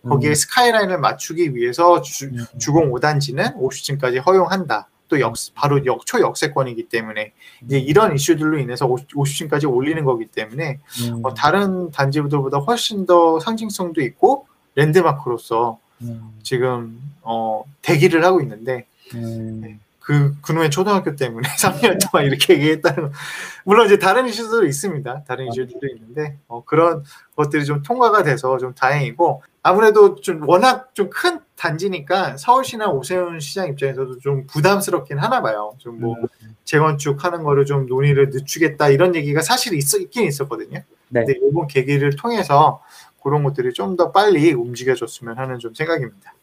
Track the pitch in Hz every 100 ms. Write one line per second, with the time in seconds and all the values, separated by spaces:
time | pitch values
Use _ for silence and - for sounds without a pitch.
0 | 123 139 147 151 - - 240 220 196 180
1 | 113 - - 160 165 120 120 123 175 170
2 | - - 139 123 117 - - 156 151 123
3 | 151 147 143 139 226 277 127 - - 143
4 | 127 127 180 190 170 190 156 107 - _
5 | _ 151 117 117 - - 143 139 131 117
6 | - 240 131 - 151 143 127 117 117 113
7 | 110 107 107 _ - _ 120 139 131 156
8 | 214 143 143 156 156 156 123 123 131 123
9 | - - 143 - 160 147 147 123 139 160
10 | 139 120 113 - 110 127 156 139 _ 120
11 | 120 117 127 - 147 190 202 185 170 147
12 | 139 151 143 147 135 143 143 233 - 208
13 | 180 175 165 160 190 226 220 - 180 160
14 | 131 - 233 277 - _ _ - 151 170
15 | 165 143 127 117 - 113 120 113 _ _
16 | 120 113 110 110 - 127 127 120 117 117
17 | 143 - 113 113 113 110 - _ - 160
18 | 175 165 175 185 123 107 113 127 - _
19 | _ 120 113 113 113 110 110 107 _ _
20 | - 147 143 143 - 160 156 165 196 196
21 | 180 143 127 113 127 - 190 - 214 -
22 | - 170 143 135 - 160 151 156 170 156
23 | 147 - - - - - 185 214 208 202
24 | 185 220 254 214 226 233 170 139 202 151
25 | 120 139 - 127 127 123 123 - 139 113
26 | 113 135 151 143 _ 117 - 151 170 156
27 | 143 - _ - 147 151 143 147 143 247
28 | 233 214 175 143 131 131 127 127 131 147
29 | 123 120 170 - _ _ 156 190 220 208
30 | 202 - - 160 151 180 254 247 - -
31 | 196 - 349 339 _ - 170 156 196 180
32 | 143 190 160 127 - 262 254 233 208 139
33 | 190 185 175 165 143 196 180 143 135 127
34 | 131 127 139 139 - 151 180 202 196 214
35 | - 143 208 254 139 107 107 117 120 117
36 | 117 117 117 _ 110 110 - 151 156 147
37 | 147 143 175 170 151 139 135 143 127 127
38 | 143 139 139 135 143 156 160 147 147 139
39 | 180 170 147 147 156 254 247 156 143 208
40 | 180 247 185 139 139 113 - 156 - _
41 | _ 120 117 127 135 160 151 139 131 143
42 | 143 143 233 226 170 143 151 - _ -
43 | - _ 139 147 139 135 123 123 196 180
44 | 165 190 208 170 165 131 120 120 123 127
45 | 117 - 117 113 131 123 113 110 156 165
46 | 117 98 - _